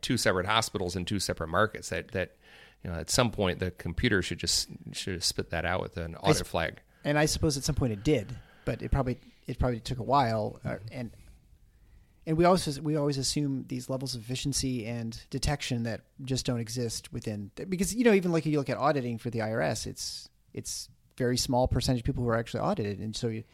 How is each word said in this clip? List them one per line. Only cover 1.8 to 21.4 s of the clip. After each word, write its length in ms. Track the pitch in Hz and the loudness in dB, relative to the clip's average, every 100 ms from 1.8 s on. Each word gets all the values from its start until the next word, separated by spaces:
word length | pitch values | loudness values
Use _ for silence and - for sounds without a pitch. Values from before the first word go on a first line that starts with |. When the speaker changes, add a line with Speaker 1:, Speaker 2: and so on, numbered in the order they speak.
| - | -6
Speaker 1:
That, 220 | 85 - | -6 -4
that, 260 | 95 90 _ - - - _ | -4 -4 _ -20 -20 -20 _
you 60 | 87 | -8
know, 80 | 82 | -6
at 120 | 85 | 0
some 220 | - 120 | 4 4
point 280 | 101 92 82 | 4 2 2
the 120 | 92 | -2
computer 500 | - 87 80 123 98 | -4 -6 0 2 4
should 180 | - - | 2 -2
just, 300 | 85 - - - - | 0 0 -2 -8 -12
should 200 | 95 101 87 | -8 -6 -2
have 100 | - | -2
spit 240 | - - | -2 -4
that 160 | 85 85 | -2 0
out 160 | 92 | 0
with 160 | 98 85 | -2 -6
an 180 | 82 85 | -8 -2
Speaker 2:
I 40 | |
Speaker 1:
audit 220 | 98 95 | 2 2
Speaker 2:
s-, 60 | - | 0
Speaker 1:
flag. 320 | 90 80 - - _ | -2 -2 -4 -18 _
Speaker 2:
and 160 | - 147 | 0 2
I 60 | 151 | 2
suppose 320 | - 160 139 | 2 0 0
at 60 | 156 | 0
some 100 | - | 0
point 160 | 127 | 0
it 100 | 101 | 0
did, 300 | 123 135 98 120 - - | 2 2 0 -10 -14 -10
but 180 | - 117 | -6 -4
it 100 | 117 | 0
probably, 280 | 139 127 120 - - - | 2 2 -2 -8 -14 -6
it 140 | 131 | 0
probably 200 | 127 117 | 0 0
took 180 | - 127 | -4 -4
a 40 | |
while, 560 | 107 139 117 110 104 - | 4 4 4 2 -2 -4
uh, 60 | 135 | -6
Speaker 1:
Mm-hmm. 160 | 101 110 | -6 -8
Speaker 2:
and, 200 | 127 117 - - - - - - - - - - _ 160 | -10 -10 -12 -20 -20 -20 -20 -20 -20 -20 -20 -20 _ 0
and 120 | 160 | 6
we 80 | 175 | 8
always, 340 | 185 156 135 | 6 4 -2
we 160 | 151 156 | 0 2
always 220 | 147 135 | 2 0
assume 480 | 131 151 143 135 123 | 0 0 0 -2 -4
these 220 | 127 127 | -6 -4
levels 240 | 131 135 123 | -4 -4 -6
of 60 | |
efficiency 640 | 110 127 143 - 135 127 107 | -6 -4 -2 0 -2 -2 -4
and 340 | 120 113 - - | -4 -6 -10 -8
detection 520 | 135 - 143 - 120 | -2 0 0 -2 -2
that 180 | 117 104 - - | -2 -6 -10 -12
just 220 | 131 127 - | -4 -2 0
don't 140 | 120 | -2
exist 520 | 110 123 117 - - | -2 -4 -4 -6 -10
within, 380 | 123 113 104 101 - 190 | -8 -6 -6 -8 -10 -4
because, 260 | 180 175 | -2 0
you 100 | 220 | 4
know, 100 | 233 | 6
even 180 | 196 180 | 6 4
like 140 | 165 156 | 2 2
you 120 | 147 | 0
look 120 | 135 | 0
at 80 | 101 | 2
auditing 400 | 139 143 120 113 | 2 2 0 -4
for 120 | 120 | -4
the 100 | 113 | -2
I 100 | 110 | 0
R 100 | 113 | 0
S, 240 | 151 120 110 | 0 -2 -6
it's, 420 | - - - - _ _ | -8 -8 -10 -14 _ _
it's 360 | - - - - - _ - | -10 -8 -8 -12 -18 _ -2
very 200 | 123 | 2
small 300 | 123 | 2